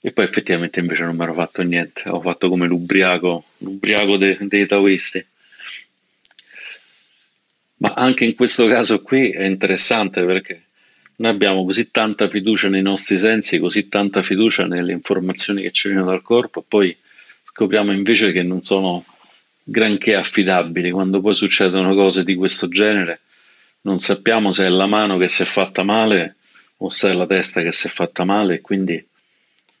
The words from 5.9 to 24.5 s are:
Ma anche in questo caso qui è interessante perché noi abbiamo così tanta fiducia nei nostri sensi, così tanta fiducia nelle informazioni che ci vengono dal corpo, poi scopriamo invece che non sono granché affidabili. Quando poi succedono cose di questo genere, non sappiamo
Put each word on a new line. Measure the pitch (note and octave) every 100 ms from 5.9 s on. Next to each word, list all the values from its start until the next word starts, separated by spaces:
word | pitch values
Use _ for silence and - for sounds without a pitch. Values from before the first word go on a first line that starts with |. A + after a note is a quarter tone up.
| _ _ _ - - _ - - - _ _ _ _ _ _ _ _ _ _
Ma | G#2
anche | - B2+ B2+
in | A#2
questo | A2 B2 - A2+
caso | A#2+ G#2+ G#2+
qui | - C3+ B2
è | D#2+
interessante | G2 F#2+ G2 F#2+ - A#2 G2+ F#2
perché | F2+ F#2 - - _ _ _ _ _ _
noi | A2+
abbiamo | G2+ G2+ F#2+ F#2
così | G2 A2+
tanta | - A2 G#2 G2+
fiducia | G#2 G2 G#2 G2+
nei | G2
nostri | F#2+ G2 - G2
sensi, | G2 A2 - E2+
così | E2+ G2 G2+
tanta | G2+ G2+ G2
fiducia | F#2 F#2+ A2 G2+ F#2
nelle | F2 F2
informazioni | F2 - F#2 F2+ F#2 - G2+
che | F#2
ci | - G2+
vengono | F#2+ F#2
dal | F#2
corpo, | - A#2 - - -
poi | G#2 F#2+ - _ - - -
scopriamo | - - G2+ G#2+ G#2
invece | G2 G2 A2 G#2+
che | F2+
non | F2+ F#2
sono | - G2 F#2+ F2 - _ _ _ _ _
granché | - A2+ A2 G2+ - G2+
affidabili. | F2+ - F#2+ F#2 E2 E2+ F2+
Quando | F#2 F#2+ G2
poi | G2 G2
succedono | G2 - G2 F#2+ F#2
cose | G2 G2 F#2
di | F2 F2+
questo | F#2 - F2+
genere, | F2 G#2+ G#2 E2+ E2 _ _ _ _ _ _
non | G2 F#2+
sappiamo | - G2 - A2+ G#2